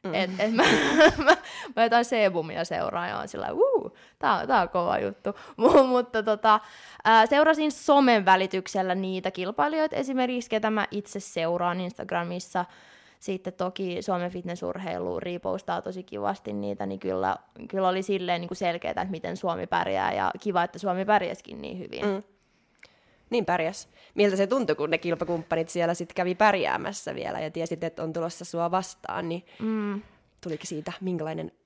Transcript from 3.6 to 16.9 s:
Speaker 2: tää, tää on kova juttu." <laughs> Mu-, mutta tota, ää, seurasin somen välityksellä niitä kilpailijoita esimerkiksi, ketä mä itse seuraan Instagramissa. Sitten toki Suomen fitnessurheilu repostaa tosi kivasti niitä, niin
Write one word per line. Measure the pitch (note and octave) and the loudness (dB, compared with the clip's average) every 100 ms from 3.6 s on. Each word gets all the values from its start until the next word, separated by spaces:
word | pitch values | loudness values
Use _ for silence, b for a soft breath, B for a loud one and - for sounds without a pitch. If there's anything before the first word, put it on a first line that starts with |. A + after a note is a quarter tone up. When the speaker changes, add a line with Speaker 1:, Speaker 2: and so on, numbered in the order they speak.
| C5 B4 - b b _ | 4 4 -2 b b _
Speaker 2:
tää, | - F#3+ D#3 | 0 0 2
tää | B3 | 2
on | F3 | 2
kova | F3+ F3 - | 0 0 0
juttu." | G2+ G3+ - - - | -2 -4 -8 -8 -16
<laughs> | - | 2
Mu-, | A#3+ D4 C4 | 6 8 6
mutta | B3 A#3+ A3+ | 2 0 -2
tota, | G#3+ G#3+ A3 G#3+ B B B B | 0 2 4 4 B B B B
ää, | - A3+ A3 | 6 6 8
seurasin | C#4+ D#4 D4+ D4+ | 6 6 4 0
somen | - - C#4+ C4 A3+ F#3+ | 0 4 6 8 6 6
välityksellä | F#3 F#3+ F#3+ F#3 G3 F#3 F#3 | 4 4 -2 -4 -2 0 0
niitä | F#3+ F#3 F#3 | -2 -2 -4
kilpailijoita | F#3+ F#3 A#3 D4 D#4 D#4 - | -4 -6 0 0 2 -2 -2
esimerkiksi, | C4+ C4 B3+ B3 A3+ | -4 -2 -2 -2 -4
ketä | A3 G#3+ | -2 0
mä | G#3+ G3 | -2 -2
itse | G3+ G3+ G3+ | -6 -8 -12
seuraan | - E3+ E3 F3 F3 F3+ | -8 -4 -2 0 -2 -2
Instagramissa. | F3+ - - F3 F3 F3 - F#3 F3 B B B B B | -6 -8 -6 -4 -4 -8 -6 -6 -6 B B B B B
Sitten | - F#3 F#3+ | -8 -6 -8
toki | F#3 F#3 F#3+ F#3+ F3 | -6 -6 -4 -6 -6
Suomen | - F3+ F3+ | -2 -2 -2
fitnessurheilu | F3+ F3 F3+ F3+ F3+ F#3 F3+ - - | -8 -10 -6 -6 -6 -6 -6 -4 -4
repostaa | F3+ F3 F#3+ F#3 - F3 | -6 -6 -4 -6 -4 -6
tosi | F#3 F#3 | -6 -12
kivasti | F#3 G3+ - G3 - | -10 -4 -4 -4 -8
niitä, | G#2 G2+ G#3 | -8 -6 -6
niin | G3+ | -6